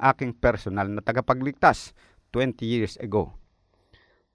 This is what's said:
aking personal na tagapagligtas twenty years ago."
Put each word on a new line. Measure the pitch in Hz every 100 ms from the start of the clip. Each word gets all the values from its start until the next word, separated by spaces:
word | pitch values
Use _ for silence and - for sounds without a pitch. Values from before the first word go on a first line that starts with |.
aking | 135 131 127 117
personal | 127 113 - 98 101
na | 104
tagapagligtas | - 117 - 127 135 135 175 117 - _ _ _ _ 117
twenty | 131 120 113
years | 117 107 -
ago." | 104 104 85 - _ _ _ _ _ _ _ _ _